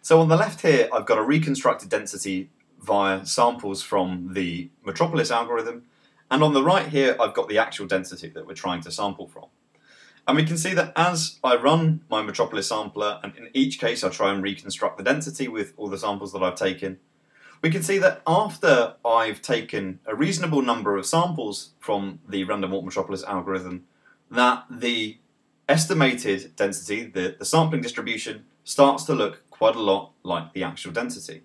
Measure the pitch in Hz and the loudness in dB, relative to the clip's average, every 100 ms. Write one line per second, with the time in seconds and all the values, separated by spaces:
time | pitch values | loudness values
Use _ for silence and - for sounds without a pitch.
0 | - 165 160 165 214 - 170 139 113 117 | 8 6 8 4 4 0 4 4 4 0
1 | 104 110 110 156 156 135 127 - 98 107 | 2 2 4 2 2 0 0 0 -2 -4
2 | 104 98 98 95 95 _ _ _ - 101 | -4 -8 -6 -6 -8 _ _ _ -2 2
3 | 98 95 - - 120 120 101 98 - 101 | 2 0 -2 2 2 2 -6 -8 -2 0
4 | 92 90 90 95 87 85 87 _ 101 - | 0 -4 -6 -4 -4 -6 -12 _ -12 -2
5 | 170 160 117 117 117 117 113 120 _ _ | 0 0 0 0 0 -4 -4 -10 _ _
6 | _ _ _ 135 156 143 147 190 160 147 | _ _ _ 2 4 4 4 2 2 2
7 | 135 120 110 117 107 107 110 - 98 95 | 2 2 0 0 0 0 0 -4 -2 -2
8 | 92 92 85 80 78 82 92 87 82 82 | -4 -14 -14 -16 -14 -8 -6 -6 -6 -4
9 | 101 95 - - - _ _ _ _ _ | -4 -6 -16 -18 -20 _ _ _ _ _
10 | - _ - 143 156 165 175 175 - 160 | -20 _ 0 2 2 0 0 0 0 2
11 | 175 165 160 - 131 120 135 165 160 160 | 2 2 -6 -2 2 4 6 6 4 2
12 | _ 107 107 95 113 104 98 107 104 101 | _ -4 -2 -2 -2 -2 -2 -4 -4 -4
13 | 104 113 104 - - 135 131 - 117 117 | -4 -4 -12 -14 -4 0 0 0 -2 -2
14 | 95 - 101 98 98 98 101 - 107 - | -4 0 0 0 -4 -6 -10 -4 -4 -2
15 | 101 147 156 135 127 110 101 - 104 95 | 0 0 -2 -6 -6 -4 -8 -8 -8 -4
16 | 107 101 98 92 92 - 98 90 95 95 | -2 -4 -6 -2 -2 0 -4 -2 -8 -10
17 | _ _ _ _ - - 160 160 160 196 | _ _ _ _ -20 -4 -2 0 0 2
18 | 190 - - 175 208 - 170 127 113 - | 2 2 2 2 2 0 4 4 4 -2
19 | 117 113 113 104 - 120 110 110 95 92 | 2 2 2 -4 -4 -4 -2 -6 -6 -10
20 | - 107 170 165 165 147 123 113 101 98 | -8 -2 0 0 0 0 2 0 0 -2
21 | 98 160 175 156 107 101 - _ - 104 | 0 2 2 -2 -6 -8 -12 _ -4 -2
22 | 98 87 - 98 92 104 92 98 92 104 | -4 -10 -6 -4 -2 -4 -2 -4 -4 -6
23 | 95 95 - 95 95 95 92 90 _ _ | -4 -6 -6 -6 -4 -6 -6 -12 _ _
24 | _ _ _ 117 123 123 - 120 120 113 | _ _ _ 2 2 2 -6 -6 -4 -2
25 | 107 - _ _ _ _ - 156 - 165 | -4 -8 _ _ _ _ 0 2 2 2
26 | 131 120 107 95 - - 101 95 90 104 | 2 2 -2 -2 -4 -2 -2 -2 -6 -8
27 | 117 95 92 - 101 160 160 147 120 - | -6 -4 -6 -6 2 2 4 0 -4 -6
28 | 120 113 117 107 - _ - - 139 139 | -6 -6 -8 -12 -16 _ -6 6 6 6
29 | - 131 107 - _ - 110 113 104 98 | -2 0 0 -4 _ 2 2 2 0 0
30 | - _ 92 85 80 95 85 - - 82 | -2 _ -6 -6 -6 -8 -8 -8 -8 -6
31 | 123 - - - | -6 -10 -14 -18